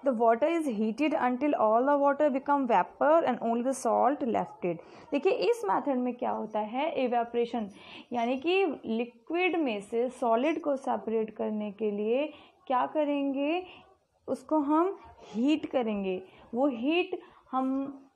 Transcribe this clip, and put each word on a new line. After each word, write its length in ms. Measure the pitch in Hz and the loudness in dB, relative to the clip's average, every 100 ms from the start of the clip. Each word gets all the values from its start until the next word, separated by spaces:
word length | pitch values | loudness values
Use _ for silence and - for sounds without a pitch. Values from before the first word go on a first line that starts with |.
| 285 | 0
the 100 | 226 | 4
water 320 | 233 233 302 | 4 4 2
is 160 | 339 302 | 0 -2
heated 460 | 208 220 220 302 | -2 -2 0 0
until 380 | 302 247 247 294 285 | 2 0 0 0 2
all 260 | 214 226 269 | 4 4 4
the 120 | 285 | 4
water 280 | 285 277 302 | 2 4 2
become 360 | 262 269 285 262 | 2 0 0 4
vapor 600 | 208 - - 277 330 - | 2 2 0 4 4 4
and 120 | 240 | -2
only 240 | 233 233 | -2 0
the 120 | 247 254 233 | -2 -2 0
salt 340 | 208 226 294 | 4 4 2
left 440 | 262 202 180 - | 0 -2 -2 -4
it। 120 | 180 165 - - - | -4 -4 -10 -20 -4
देखिए, 200 | 285 370 | 0 0
इस 300 | - 381 466 | 2 0 0
मेथड 340 | 415 339 269 254 | 0 0 0 -2
में 160 | 247 | -2
क्या 160 | 240 226 | -4 -4
होता 300 | 220 220 214 | -4 -4 -4
है, 320 | 214 247 311 | -4 -4 -2
इवेपोरेशन, 800 | - 254 240 233 240 233 247 208 - - - - | 0 0 0 0 -2 -2 -2 -6 -10 -20 -20 -8
यानी 240 | 240 233 262 | -4 -2 0
कि 300 | 311 370 381 247 | 0 2 2 -2
लिक्विड 720 | - 220 240 - _ 330 359 339 | -4 -4 -4 -10 _ -2 0 0
में 240 | 277 208 | -2 -4
से 280 | 196 233 247 | -4 -2 -2
सॉलिड 520 | 247 240 226 294 320 | -2 0 2 2 0
को 160 | 302 269 | -2 -4
सेपरेट 540 | 254 226 220 220 220 | -2 -4 -2 -2 -2
करने 420 | - 220 214 208 | -4 -6 -4 -6
के 180 | 196 214 | -4 -4
लिए 420 | 202 208 254 302 - - _ - | -2 0 0 -2 -8 -20 _ -2
क्या 200 | 247 - | 0 0
करेंगे, 800 | 311 294 285 277 269 285 349 359 - - _ _ _ - | 0 0 0 -2 0 0 -2 -6 -20 -20 _ _ _ -8
उसको 300 | 262 - 311 | -8 -2 0
हम 400 | 277 302 370 392 - - - | 2 2 2 -2 -16 -20 -10
हीट 340 | 202 269 311 - | -2 2 2 0
करेंगे। 560 | 262 226 202 190 185 - - - | -2 -2 -2 -2 -4 -8 -20 -8
वो 120 | 226 285 | 0 0
हीट 540 | 226 262 339 370 359 - - _ | 0 0 0 0 -6 -12 -20 _
हम 440 | 262 262 269 277 269 - | -4 -2 -2 -6 -10 -20